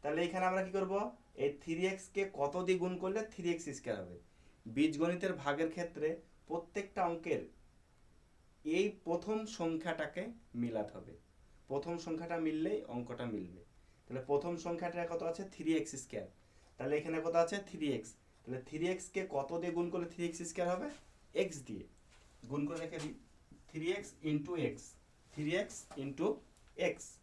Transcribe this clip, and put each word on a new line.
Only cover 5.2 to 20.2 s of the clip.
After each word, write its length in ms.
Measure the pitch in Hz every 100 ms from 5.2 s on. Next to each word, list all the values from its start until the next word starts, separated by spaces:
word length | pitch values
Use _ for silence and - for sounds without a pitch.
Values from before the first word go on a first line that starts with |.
| 185 170
ভাগের 280 | 135 143 160
ক্ষেত্রে 340 | 170 170 151 156 165 - - -
প্রত্যেকটা 520 | 165 170 202 196 - 175
অঙ্কের 340 | 170 170 143 - - - - - - - - - - - -
এই 220 | 151 165 208 - -
প্রথম 320 | 165 202 220 214 -
সংখ্যাটাকে 640 | 165 160 175 160 147 175 220 - - 117
মিলাতে 300 | 120 113 107 -
হবে, 180 | - - - - - - -
প্রথম 240 | 135 156 170 170
সংখ্যাটা 300 | 160 170 170 160
মিললেই 320 | 156 170 214 -
অঙ্কটা 320 | 123 120 123 120
মিলবে। 280 | 107 90 90 - - - -
তাহলে 180 | - 127 127
প্রথম 220 | 143 165 170
সংখ্যাটা 420 | 170 165 175 175 170
কত 100 | 170 165
আছে? 120 | 170 190
থ্রি 160 | - 156 160
এক্স 120 | 147 131
স্কয়ার। 260 | - 107 92 - - - - -
তাহলে 180 | 131 147
এখানে 180 | 156 160 165
কত 100 | 170
আছে? 120 | 170 202 196
থ্রি 160 | 165 151 120
এক্স। 140 | - - - -
তাহলে 180 | - 127 -
থ্রি 160 | 151 175
এক্স 140 | 185 -
কে 80 | 196 185 143
কত 140 | 135 170
দিয়ে 120 | 175 170
গুণ 80 | 175
করলে 140 | 180 170
থ্রি 80 | -